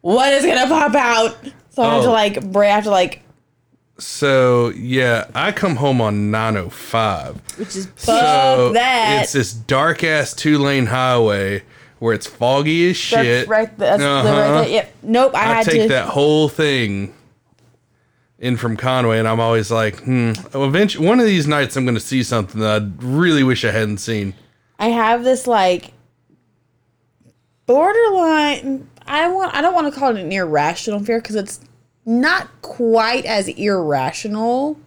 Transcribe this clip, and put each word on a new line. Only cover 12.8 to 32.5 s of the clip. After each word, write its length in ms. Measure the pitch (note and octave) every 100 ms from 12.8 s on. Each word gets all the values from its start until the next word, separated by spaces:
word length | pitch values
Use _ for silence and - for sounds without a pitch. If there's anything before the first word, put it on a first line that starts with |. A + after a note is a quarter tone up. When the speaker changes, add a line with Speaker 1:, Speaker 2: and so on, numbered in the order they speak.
| F3
Speaker 2:
as 60 | F3+ -
Speaker 1:
That's 160 | A3+ A#2+
Speaker 2:
shit. 220 | B2 B2+
Speaker 1:
right, 280 | G#3+ A3 -
that's 220 | G3 G3+
the 60 | C#3+
right 100 | C#3 G#3
Speaker 2:
Uh-huh. 340 | - - D3+
Speaker 1:
there. 60 | D#3
Yep. 240 | A3+ - -
Nope, 320 | G3 A#3 C4
I 40 | -
Speaker 2:
I 160 | A3
Speaker 1:
had 100 | A3+ A3
Speaker 2:
take 160 | A3+
Speaker 1:
to 60 | A3
Speaker 2:
that 180 | C3 F#2+
whole 400 | C#3+ D3 D3+ D3+
thing 640 | - D3+ C3+ A2 G2 G2 - _ _ _ _ _ _ _ _ _ _ _ _
in 180 | B2+ A#2+
from 200 | A#2+ A2
Conway, 420 | B2+ C3 A#2+ A2+
and 80 | A2
I'm 140 | A2+
always 300 | A2+ A#2 G2+
like, 280 | A2+ A2 G2+
"Hmm, 260 | - B2+ A#2 A2 -
eventu-, 460 | C3+ C#3 D#3 G#3 G#3
one 140 | E3 B3
of 80 | A3+
these 220 | F#3 D3
nights 280 | D3 C3+ C3+
I'm 80 |
gonna 140 | B2+ A2+
see 240 | - C3
something 380 | A#2+ A#2 F#2+ G#2
that 220 | A2 G#2+
I 220 | G#2 F#2+
really 380 | B2 C#3 F3 D3+
wish 220 | C3 B2
I 80 | A2+
hadn't 260 | G#2+ A2 G2+
seen." 360 | - A2 G2 F#2 _ _ _ _
Speaker 1:
I 120 | G#3+
have 340 | A#3 A3 A#3+
this, 240 | B3 B3+ B3+
like, 440 | A3+ F#3 F3+ - _ _ _ _ _ _ _ _ _ _ _ _ _ _ _ _ _ -
borderline, 1200 | C4 F4 G#4+ A#4 F#4+ E4 D#4 D4 C#4 C#4 C4+ - _ -
I 220 | D4 E4+
want, 260 | F#4 F#4+
I 60 | -
don't 140 | D#4+
wanna 160 | F4+ D4
call 260 | C#4 C4+ A3
it 40 |
an 80 | E3
irrational 680 | F#3+ F3 D3+ D3 E3+ - G#3
fear 200 | G#3 A#3
'cause 140 | A3+
it's 260 | G#3+ G3 - - _ _ _ A#3
not 420 | A#3 D4 F#4 -